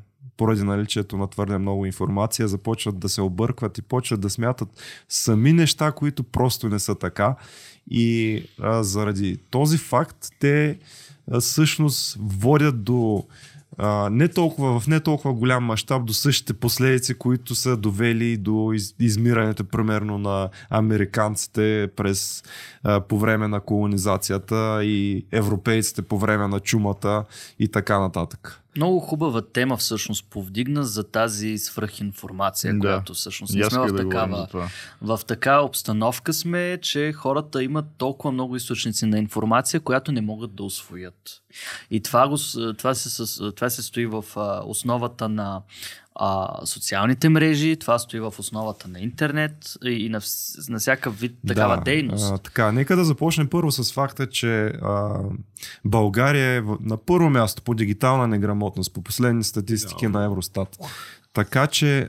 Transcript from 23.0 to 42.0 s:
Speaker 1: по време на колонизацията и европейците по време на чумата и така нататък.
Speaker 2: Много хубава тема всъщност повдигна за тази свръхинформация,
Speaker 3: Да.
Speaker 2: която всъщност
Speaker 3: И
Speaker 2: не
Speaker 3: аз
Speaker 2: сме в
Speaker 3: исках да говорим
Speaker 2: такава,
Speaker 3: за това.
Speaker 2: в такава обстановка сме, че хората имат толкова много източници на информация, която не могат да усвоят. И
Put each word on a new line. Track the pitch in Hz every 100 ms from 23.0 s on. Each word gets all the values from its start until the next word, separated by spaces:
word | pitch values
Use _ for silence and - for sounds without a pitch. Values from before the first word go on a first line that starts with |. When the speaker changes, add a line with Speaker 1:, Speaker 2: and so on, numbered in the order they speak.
Speaker 1:
по | 95 107
време | 110 110 107
на | 104
колонизацията | - 104 104 101 101 98 - 98 95 110 110 107
и | 104 104 101 95 -
европейците | 110 104 101 117 113 104 -
по | 92 104
време | 107 107 101
на | 98
чумата | - 113 101 98 101 104 104 - - -
и | -
така | 107 - 101
нататък. | 95 85 85 - - - _ 147
Speaker 2:
Много | 165 180
хубава | - 156 160 113
тема | 110 - 127 117
всъщност | - 110 - 104 -
повдигна | 104 95 98 127 147
за | 131 107
тази | 104 110 113 104 110 107
свръхинформация, | - - 104 - 101 98 95 92 98 - 87
Speaker 3:
Да. | 101
Speaker 2:
която | 98 95 98
всъщност | 90 - - 101
Speaker 3:
И | 101
Speaker 2:
не |
Speaker 3:
аз | 104
Speaker 2:
сме | 123
в | 123
Speaker 3:
исках | 95
да | 95
говорим | 95
Speaker 2:
такава, | 95 101
Speaker 3:
за | 92
това. | 92 87 - - - 104 110
Speaker 2:
в | -
такава | 117 135 143 139
обстановка | - - 107 113 - -
сме, | 156 170 175 175 180
че | - 147 151
хората | 151 135 139 151 139
имат | 131 151 151 -
толкова | 131 135 147
много | 127 127 123
източници | - 120 120 104 110
на | 107
информация, | 107 110 110 117 135 165
която | 160 131 131
не | 131
могат | 107 107 117 98
да |
усвоят. | 101 - - 90 92 - - - _ - - - -
И | 110